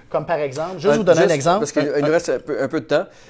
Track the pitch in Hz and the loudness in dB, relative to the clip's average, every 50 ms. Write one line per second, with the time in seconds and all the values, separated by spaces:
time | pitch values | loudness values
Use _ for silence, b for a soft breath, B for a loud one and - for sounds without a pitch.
0 | - - - 160 151 160 170 147 147 139 127 147 160 180 185 170 147 202 226 226 | -10 -8 -6 -6 -4 -4 -4 -4 -4 -4 -6 -6 -8 -8 -8 -2 0 2 2 4
1 | 202 180 165 160 - - 160 143 135 165 180 208 226 - - - 143 147 131 147 | 4 4 6 6 4 4 2 2 2 2 2 2 0 -2 -2 -2 -2 0 0 0
2 | 143 151 156 170 170 - 139 120 - - 143 107 139 - 160 156 - - 147 156 | 0 0 0 0 0 -2 -4 -4 -4 -6 -4 -4 -4 -4 -4 -6 -2 0 0 0
3 | 190 B B B B | -2 B B B B